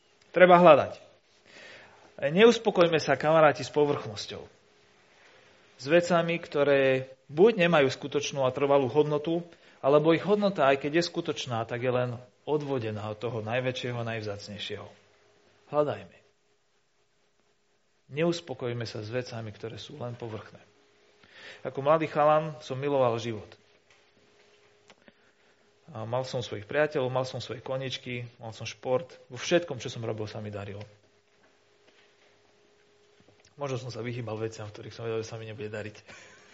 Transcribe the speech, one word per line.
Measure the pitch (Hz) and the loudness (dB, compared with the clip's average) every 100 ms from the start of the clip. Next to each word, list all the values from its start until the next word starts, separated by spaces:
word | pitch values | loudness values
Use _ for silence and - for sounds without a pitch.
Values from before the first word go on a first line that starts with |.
| _ _ _ | _ _ _
Treba | 170 180 175 | 6 8 10
hľadať. | 175 135 98 - - _ _ _ _ - - - - - - - | 10 10 6 -6 -20 _ _ _ _ -20 -20 -20 -20 -20 -20 -6
Neuspokojme | 139 170 233 233 214 185 170 160 | 0 6 8 6 2 4 4 4
sa, | - 135 | 2 0
kamaráti, | 151 160 156 139 | 4 6 6 4
s | 127 | -2
povrchnosťou. | 147 147 135 113 107 - 92 73 _ _ _ _ _ _ _ - - _ _ _ - | 2 2 0 -6 -12 -12 -12 -16 _ _ _ _ _ _ _ -20 -20 _ _ _ -10
S | 135 | 2
vecami, | 170 175 175 165 170 | 2 4 0 0 -4
ktoré | - 151 143 139 135 131 131 - - | -4 0 4 4 4 2 -2 -16 -4
buď | 147 214 202 170 | 4 4 6 4
nemajú | 160 135 | 4 4
skutočnú | - 143 - - 143 127 | 0 -6 -4 -4 -2 -2
a | 127 | 0
trvalú | 139 143 127 | 4 4 4
hodnotu, | 147 147 147 156 170 170 - - - | 2 2 0 -2 -4 -6 -20 -20 -4
alebo | 135 147 156 160 | 4 4 6 2
ich | |
hodnota, | 170 208 202 190 135 | 2 0 0 2 4
aj | 139 | 4
keď | 147 160 | 2 0
je | |
skutočná, | 170 175 165 143 131 117 113 | -2 -4 -6 -6 -4 -4 -4
tak | 123 | -4
je | 123 | -2
len | 123 123 120 - _ - | -2 -2 -6 -16 _ -6
odvodená | 151 139 135 110 107 107 | -4 -2 -4 -4 -6 -8
od | 107 | -8
toho | 120 113 | -8 -6
najväčšieho | 107 123 127 123 127 120 | -4 -4 -4 -6 -6 -6
a | 117 113 | -6 -8
najvzácnejšieho. | 107 101 - 101 - 101 - - _ _ _ _ _ _ - 147 | -8 -10 -12 -12 -12 -12 -14 -20 _ _ _ _ _ _ -6 -2
Hľadajme. | 147 104 92 _ _ _ _ _ _ _ _ _ _ _ _ _ _ _ _ _ _ _ - 135 | -2 -4 -12 _ _ _ _ _ _ _ _ _ _ _ _ _ _ _ _ _ _ _ -12 -4
Neuspokojme | 170 170 - 127 123 120 113 | -2 -2 -8 -10 -8 -8 -8
sa | 113 | -10
s | 107 | -8
vecami, | 123 120 117 110 | -8 -8 -12 -12
ktoré | 98 113 110 | -12 -14 -14
sú | - 147 | -16 -12
len | 120 117 | -12 -12
povrchné. | 117 107 - - _ _ _ _ _ _ _ - - - 135 | -12 -12 -16 -20 _ _ _ _ _ _ _ -20 -20 -12 -10
Ako | 131 | -4
mladý | 139 160 156 | 0 2 0
chalan | 156 147 151 160 135 | 0 2 2 0 -10
som | - 131 | -10 -6
miloval | 143 139 123 117 | -2 2 2 0
život. | 95 85 - - _ _ _ _ _ _ _ _ _ _ _ _ _ - - _ _ _ _ _ _ _ - | -6 -10 -14 -20 _ _ _ _ _ _ _ _ _ _ _ _ _ -20 -20 _ _ _ _ _ _ _ -16
A | 117 113 | -12 -6
mal | 123 131 | -4 -4
som | 131 | -6
svojich | 110 104 101 | -6 -10 -4
priateľov, | 139 151 151 127 | -2 0 0 -2
mal | 127 127 | -2 -4
som | 127 | -8
svoje | - 123 | -10 -10
koničky, | - 131 131 127 127 123 120 - | -8 -8 -6 -10 -10 -10 -12 -14
mal | 117 | -16
som | 110 113 | -12 -14
šport. | - 131 127 127 - - | -10 -2 -2 -4 -18 -18
Vo | 123 | -10
všetkom, | - 175 170 127 | 0 0 0 -10
čo | 127 | -10
som | 120 113 | -8 -8
robil, | 107 104 | -6 -8
sa | 110 | -10
mi | 107 | -12
darilo. | 104 104 101 101 _ _ _ _ _ _ _ _ _ _ _ _ _ _ _ _ _ _ _ _ _ _ _ _ _ _ - | -12 -12 -14 -18 _ _ _ _ _ _ _ _ _ _ _ _ _ _ _ _ _ _ _ _ _ _ _ _ _ _ -10
Možno | 139 127 | -6 -6
som | 123 | -8
sa | 113 | -10
vyhýbal | 120 120 110 107 | -8 -8 -8 -6
veciam, | 110 110 104 | -8 -8 -14
v | 110 | -14
ktorých | 113 | -16
som | - 117 | -10 -6
vedel, | 113 | -6
že | 107 | -6
sa | 117 | -12
mi | 110 | -14
nebude | 107 107 | -12 -10
dariť. | 107 104 - - - - - - | -10 -12 -14 -20 -20 -20 -20 -18